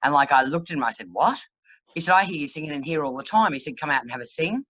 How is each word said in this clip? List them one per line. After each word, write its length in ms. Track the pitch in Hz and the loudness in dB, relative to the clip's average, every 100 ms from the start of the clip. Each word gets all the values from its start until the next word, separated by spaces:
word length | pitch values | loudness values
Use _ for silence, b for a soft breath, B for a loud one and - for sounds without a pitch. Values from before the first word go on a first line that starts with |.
And, 100 | 135 | 4
like, 200 | 143 139 | 4 6
I 100 | 135 | 4
looked 280 | 131 160 165 | 4 0 -4
at 60 | 160 | -2
him, 80 | |
I 60 | 123 | -2
said, 180 | 113 95 | -4 -10
What? 300 | 87 165 269 - _ _ b _ | 0 2 2 -8 _ _ b _
He 60 | - | -8
said, 140 | 165 | 4
I 100 | 185 | 4
hear 120 | 196 170 | 4 -2
you 100 | 143 | -6
singing 260 | 156 151 | -8 -8
in 100 | 147 | -6
here 220 | 135 160 | -4 -2
all 120 | 143 131 | -2 -6
the 60 | |
time. 300 | 139 214 214 | -2 2 2
He 60 | 135 | 0
said, 200 | 135 123 | -8 -8
Come 120 | 156 | -2
out 120 | 139 | -2
and 80 | 120 | -2
have 100 | 123 | -10
a 60 | 120 | -10
sing. 380 | - 160 233 | -4 -2 -2